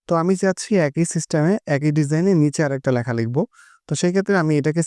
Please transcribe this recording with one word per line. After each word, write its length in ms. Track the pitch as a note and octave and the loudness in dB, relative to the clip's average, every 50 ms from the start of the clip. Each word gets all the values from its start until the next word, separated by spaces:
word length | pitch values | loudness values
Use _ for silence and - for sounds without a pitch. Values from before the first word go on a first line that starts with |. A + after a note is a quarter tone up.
| _ - | _ -2
তো 20 | F3 E3 | -2 0
আমি 120 | E3 F3+ F#3+ F3+ | 2 0 0 0
চাচ্ছি 300 | G3 F#3+ F#3 - - - G#3+ F#3 D#3 | 0 -2 -2 -2 -4 0 0 2 2
একই 180 | C#3+ - D#3+ E3+ - - | 0 0 -2 -2 -2 -2
সিস্টেমে, 400 | E3 - - - D#3 D3+ E3+ G#3 A3+ - - D3 | -4 -4 -2 0 0 2 2 0 0 -2 -2 -2
একই 160 | C#3 D3 D3+ D3 | 0 0 0 0
ডিজাইনে 360 | D#3 D3 C#3 D#3 D#3+ F3+ G3 F#3+ D#3+ D3 | 0 0 0 0 0 2 2 4 4 2
নিচে 180 | D3 - - D#3 | 2 0 0 -2
আরেকটা 240 | C#3 C#3 C3 - C3+ B2+ | -2 -2 -4 -2 -2 -2
লেখা 160 | A#2+ A#2 B2+ A#2 A#2 | 0 -2 -2 -2 -2
লিখব। 180 | A2+ A#2 A#2+ D3 G#3+ - _ - - - _ _ _ | -2 -2 -2 -2 -4 -4 _ -16 -20 -20 _ _ _
তো 40 | - D3+ - | -8 -4 -2
সেই 120 | F3+ F3 F3+ | 0 0 0
ক্ষেত্রে 220 | G3 G3 - G3+ F#3 D#3 | 0 0 0 0 0 2
আমি 100 | D#3 D3+ D3 | 2 2 0
এটাকে 220 | C#3+ D#3 D3+ E3+ D#3+ | 0 0 0 -2 -2